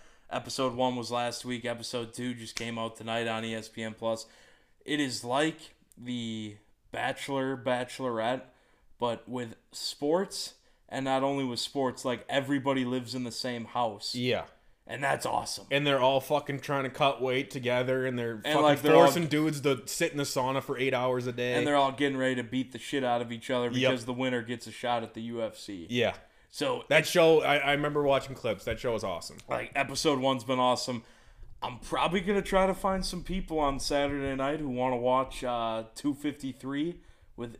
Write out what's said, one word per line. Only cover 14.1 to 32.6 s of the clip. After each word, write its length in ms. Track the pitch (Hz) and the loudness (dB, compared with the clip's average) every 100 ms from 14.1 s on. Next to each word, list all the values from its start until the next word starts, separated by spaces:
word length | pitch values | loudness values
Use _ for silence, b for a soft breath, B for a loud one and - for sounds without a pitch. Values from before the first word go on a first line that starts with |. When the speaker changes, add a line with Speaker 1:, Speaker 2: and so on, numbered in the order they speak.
| 123 | -2
Speaker 2:
Yeah. 280 | 123 101 - - _ _ - | 0 0 -2 -14 _ _ -12
Speaker 1:
And 140 | 123 | -4
that's 220 | 139 - 113 | 0 0 0
awesome. 420 | 117 - - 95 | -2 -4 -8 0
Speaker 2:
And 160 | 139 147 | 2 4
they're 140 | 135 | 6
all 220 | 127 135 | 6 4
fucking 400 | - 147 - 135 | 2 0 0 -6
trying 220 | - 139 135 | -2 -2 -2
to 40 | |
cut 320 | 127 143 127 | 2 2 4
weight 300 | 127 131 139 | 0 0 -2
together, 540 | - 120 123 127 131 131 | -4 0 2 2 2 0
and 120 | 123 | -2
they're 180 | 117 113 | -2 -4
Speaker 1:
And, 100 | 123 | 0
Speaker 2:
fucking 160 | 143 | 4
Speaker 1:
like, 200 | 147 143 | 6 6
they're 140 | 156 156 | 8 10
all 80 | |
Speaker 2:
forcing 240 | - 175 160 | 10 8 2
dudes 320 | 151 156 147 | 2 2 0
to 200 | 139 135 - | 0 0 -2
sit 280 | - 165 | -2 -2
in 40 | 143 | 0
the 60 | |
sauna 400 | 139 139 127 135 | -2 0 0 -2
for 140 | 131 123 | -2 -2
eight 160 | 131 | 0
hours 340 | 123 127 127 123 | 2 2 0 -2
a 60 | |
day. 220 | 120 123 123 | -2 0 2
Speaker 1:
And 120 | 147 | 4
they're 80 | 143 | 4
all 160 | 135 | 4
getting 240 | 127 139 131 | 2 0 2
ready 180 | 131 123 | 2 0
to 80 | |
beat 280 | 117 131 127 | -2 -4 -4
the 80 | 117 | -8
shit 240 | - 143 | -4 -2
out 180 | 123 120 | 2 0
of 120 | 117 | 0
each 160 | 117 - | -6 -2
other 140 | 127 123 | 0 2
Speaker 2:
Yep. 80 | |
Speaker 1:
because 320 | 127 127 127 113 | 2 2 2 -2
the 80 | |
winner 280 | 123 131 123 | -2 0 -2
gets 240 | 113 120 113 | -4 -8 -8
a 60 | |
shot 320 | - 120 120 | -6 -2 -2
at 100 | 110 | -2
the 80 | 113 | -8
U 200 | 117 117 | -8 -4
F 140 | 110 - | -6 -8
C. 300 | - 95 82 | -12 -12 -4
Speaker 2:
Yeah. 240 | 120 107 - b b b | 0 2 0 b b b
Speaker 1:
So 360 | - 143 123 - | -4 -2 -2 2
Speaker 2:
That 140 | 156 | 4
Speaker 1:
it's 80 | 151 | 4
Speaker 2:
show, 320 | 175 165 156 | 6 8 8
I, 160 | 135 143 | 6 2
I 140 | 139 | 4
remember 280 | 143 147 147 | 2 2 2
watching 300 | 143 135 131 | 4 2 0
clips. 300 | 127 120 98 | -4 -4 -2
That 160 | - 110 | -4 -4
show 140 | 127 | -2
was 100 | 110 | -2
awesome. 360 | 101 85 - - - | -2 -6 -8 -14 -6
Speaker 1:
Like, 240 | 123 117 139 | -6 -2 -2
episode 440 | 135 139 156 135 | -2 0 2 2
one's 260 | 131 127 113 | 2 0 0
been 120 | 127 | 2
awesome. 440 | 127 120 - 117 b b b b b - | 2 2 0 -6 b b b b b -10
I'm 180 | - 120 | -10 -10
probably 420 | - 139 156 190 | -4 0 2 2
gonna 200 | 180 202 | 2 0
try 240 | 190 190 | 4 4